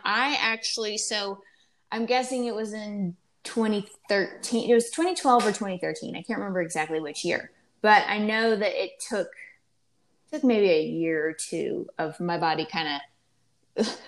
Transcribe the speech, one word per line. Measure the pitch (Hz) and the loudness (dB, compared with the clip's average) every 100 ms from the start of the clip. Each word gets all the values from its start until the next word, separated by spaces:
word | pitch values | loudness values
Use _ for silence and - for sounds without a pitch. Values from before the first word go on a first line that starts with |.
I | 196 220 269 294 | 0 0 2 0
actually, | 226 226 - - 214 214 | 0 -2 -4 -4 -4 -4
so | - 214 202 196 - _ _ _ - | -4 -4 -4 -8 -14 _ _ _ -8
I'm | 220 226 | -4 0
guessing | 247 254 254 | 0 0 -2
it | 240 | -4
was | 214 214 | -4 -6
in | 214 208 208 180 175 _ _ | -8 -8 -4 -4 -6 _ _
twenty | - 233 220 208 202 - - | -6 0 2 0 -2 -10 -2
thirteen. | 202 190 - - 226 - | 0 0 -4 -2 0 4
It | |
was | 233 233 | 4 4
twenty | - 349 339 | 0 -2 2
twelve | 277 240 | 4 6
or | 208 | 4
twenty | 196 202 180 | 0 -4 -6
thirteen. | 160 156 - - | -6 -6 -8 -10
I | |
can't | 185 208 | -6 -6
remember | 202 180 | -4 -2
exactly | 165 160 156 160 | -2 -2 -2 -2
which | 151 151 | -4 -6
year, | 170 - - _ _ _ | -2 -2 -4 _ _ _
but | 214 208 - | 6 8 6
I | 208 | 0
know | 214 220 226 | 0 2 2
that | 208 208 - | 2 0 -2
it | 185 - - | -4 -6 -6
took, | 208 175 - - _ _ _ _ _ _ _ - | -4 -4 -8 -20 _ _ _ _ _ _ _ -10
took | 302 | 0
maybe | 254 220 196 | 4 6 6
a | 160 | 4
year | 156 160 165 160 156 | 2 -2 -2 0 -2
or | |
two | 160 - 165 139 - - - | -4 -8 -6 -4 -6 -8 -6
of | 160 - | -8 -4
my | 175 170 | -4 0
body | 160 156 | 0 0
kinda | 156 165 151 143 - _ _ _ _ _ _ - | -4 -4 -4 -4 -8 _ _ _ _ _ _ -4
<laughs> | 214 - | -2 -4